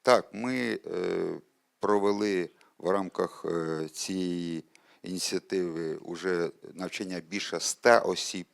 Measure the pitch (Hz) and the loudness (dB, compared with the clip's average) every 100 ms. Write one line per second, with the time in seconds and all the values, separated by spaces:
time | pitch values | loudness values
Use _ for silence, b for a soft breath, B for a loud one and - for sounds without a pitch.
0 | - 117 - 101 123 127 120 110 - 90 | 6 6 4 -6 -4 -2 -2 -4 -4 -2
1 | 90 87 85 82 _ _ _ _ 98 104 | -2 -2 -2 -6 _ _ _ _ 2 4
2 | 101 101 104 95 82 b b _ 85 98 | 4 2 0 0 -2 b b _ 0 2
3 | 92 - 90 - 82 85 80 80 80 - | 0 -2 -2 -2 -4 -2 -2 -4 -4 -6
4 | - 92 90 87 85 82 - b b b | -4 -2 -2 -2 -4 -6 -8 b b b
5 | - 92 - 92 - 95 87 82 80 78 | -8 -4 -2 -4 -2 -2 0 -2 -4 -6
6 | - 82 92 87 82 - - 82 90 - | -8 -6 -2 0 0 -4 -18 -8 -8 -6
7 | 98 90 80 98 - 85 - - 120 117 | -6 -6 -6 -6 -4 -4 -4 4 8 8
8 | - 90 - 95 87 | 6 -2 -4 -8 -10